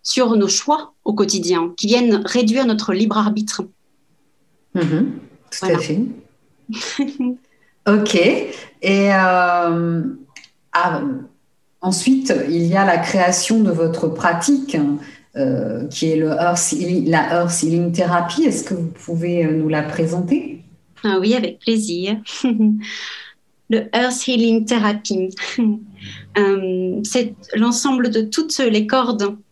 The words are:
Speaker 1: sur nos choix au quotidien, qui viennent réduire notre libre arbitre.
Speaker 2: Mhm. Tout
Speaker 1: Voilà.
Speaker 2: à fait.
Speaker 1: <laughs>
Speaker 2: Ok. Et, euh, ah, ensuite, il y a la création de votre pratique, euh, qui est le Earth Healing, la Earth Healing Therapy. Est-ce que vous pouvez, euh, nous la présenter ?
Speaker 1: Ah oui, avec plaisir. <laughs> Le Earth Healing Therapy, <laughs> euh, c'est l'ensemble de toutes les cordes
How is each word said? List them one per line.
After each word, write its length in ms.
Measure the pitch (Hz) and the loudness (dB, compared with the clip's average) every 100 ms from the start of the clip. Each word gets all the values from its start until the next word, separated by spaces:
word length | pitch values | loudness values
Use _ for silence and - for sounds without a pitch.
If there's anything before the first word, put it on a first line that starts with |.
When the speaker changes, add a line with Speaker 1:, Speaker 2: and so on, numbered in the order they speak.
Speaker 1:
sur 320 | - - 240 220 | -2 2 4 4
nos 100 | 196 | 2
choix 460 | - - 302 - _ | 0 0 -2 -2 _
au 80 | - | -4
quotidien, 640 | 208 202 196 170 175 170 175 | 0 0 0 0 0 0 -4
qui 120 | 208 | 0
viennent 340 | 240 240 208 | 2 4 2
réduire 420 | - 247 220 247 247 | 0 0 2 2 2
notre 260 | 214 - | 0 -2
libre 260 | 196 220 214 | 0 2 2
arbitre. 440 | 214 214 214 - 185 _ _ _ _ _ _ _ _ _ _ | 0 0 -4 -8 -10 _ _ _ _ _ _ _ _ _ _
Speaker 2:
Mhm. 360 | 185 160 156 262 - - _ _ | -4 0 0 0 -4 -16 _ _
Tout 80 | - | -6
Speaker 1:
Voilà. 160 | 190 160 | 0 0
Speaker 2:
à 40 | |
fait. 200 | - 165 254 - - _ _ _ - | 0 -2 -4 -6 -20 _ _ _ -14
Speaker 1:
<laughs> 680 | 220 - - 285 - 247 247 _ _ _ _ - | -10 -8 -4 -6 -4 -6 -6 _ _ _ _ 2
Speaker 2:
Ok. 280 | 208 208 190 | 2 4 4
Et, 960 | 190 - - - - _ 190 196 202 | 4 2 -4 -10 -18 _ 0 2 4
euh, 920 | 190 185 180 180 175 170 170 170 170 165 - - - - _ _ | 4 4 4 2 2 0 0 0 -2 -4 -8 -16 -20 -20 _ _
ah, 300 | 170 180 156 143 131 - _ _ _ _ _ | -2 0 -2 -4 -6 -12 _ _ _ _ _
ensuite, 540 | 185 190 - 269 - 180 - | -2 0 2 2 2 -2 0
il 180 | 165 170 | 0 2
y 80 | 196 | 2
a 80 | |
la 140 | 196 170 | 2 2
création 640 | 170 196 180 190 - 226 | 0 2 2 0 0 2
de 80 | 202 | 2
votre 380 | 165 165 165 160 | 2 0 0 -4
pratique, 680 | - 175 170 - 139 - 156 143 147 - - _ - | 0 -2 0 0 0 0 -2 -2 -2 -8 -20 _ -4
euh, 500 | 131 127 107 117 147 | -2 -2 -4 -6 -8
qui 200 | - 160 | -4 0
est 60 | 156 | 2
le 140 | 156 | 0
Earth 420 | 151 175 170 - | 2 0 0 -2
Healing, 360 | 156 175 180 139 | -2 0 0 2
la 340 | 165 151 175 | 2 2 0
Earth 200 | 175 170 | 0 0
Healing 300 | 160 170 170 | 0 2 0
Therapy. 500 | 170 175 180 - - | 0 2 0 0 2
Est-ce 220 | 302 175 | 2 0
que 100 | - | -4
vous 140 | 180 165 | -6 -6
pouvez, 560 | - - 170 175 175 160 | -8 -6 -4 -2 0 2
euh, 60 | |
nous 160 | 156 156 | 0 0
la 140 | 151 | -2
présenter ? 800 | 151 - 165 175 180 311 - - - - _ - | -2 -2 -2 -2 0 -2 -2 -14 -18 -20 _ -6
Speaker 1:
Ah 140 | 214 190 | -2 0
oui, 140 | 202 247 | 2 0
avec 240 | 208 - | -2 -4
plaisir. 560 | - 226 214 175 190 214 - - | -2 -2 -2 -4 -4 -4 -6 -4
<laughs> 1300 | 254 226 214 214 - - - - - _ _ _ _ | -2 2 2 2 -4 -12 -12 -14 -20 _ _ _ _
Le 120 | 226 214 | -2 0
Earth 320 | 226 247 247 - | 0 0 -2 -2
Healing 360 | 247 233 226 | 2 2 2
Therapy, 680 | 214 240 208 208 - 190 185 - - - | 2 0 0 -2 -4 -4 -4 -6 -8 0
<laughs> 800 | 220 214 - - - - - 208 | 0 0 -8 -20 -18 -18 -4 0
euh, 640 | 202 196 190 185 185 214 | 2 2 0 -2 -2 -4
c'est 300 | 214 254 226 - - | -2 -2 -2 -6 -6
l'ensemble 560 | 220 233 240 285 254 247 | 0 2 2 2 2 2
de 100 | 220 | 0
toutes 360 | 220 - 320 - | 0 -2 -2 0
les 280 | 247 214 214 | 2 2 2
cordes 480 | 262 247 214 202 208 _ | 2 2 0 -2 -4 _